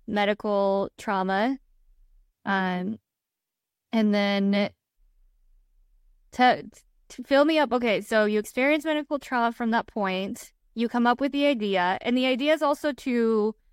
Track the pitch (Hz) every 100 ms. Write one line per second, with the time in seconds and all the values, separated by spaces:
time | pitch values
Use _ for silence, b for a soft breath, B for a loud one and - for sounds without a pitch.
0 | - 208 202 208 214 202 196 196 196 -
1 | - 196 190 190 240 269 _ _ _ _
2 | _ _ _ _ - 196 190 180 185 220
3 | _ _ _ _ _ _ _ _ _ 226
4 | 214 202 202 202 196 202 202 - _ _
5 | _ _ _ _ _ _ _ _ _ _
6 | _ _ _ - 254 147 - - _ _
7 | - - 247 277 294 311 269 247 240 185
8 | 208 220 208 214 208 - 269 311 311 302
9 | 294 285 - 254 233 233 233 226 - 226
10 | 196 185 196 240 - _ _ 220 233 240
11 | 233 240 277 285 285 254 208 190 180 190
12 | 247 254 262 254 294 311 302 294 302 262
13 | - 240 226 220 214 - _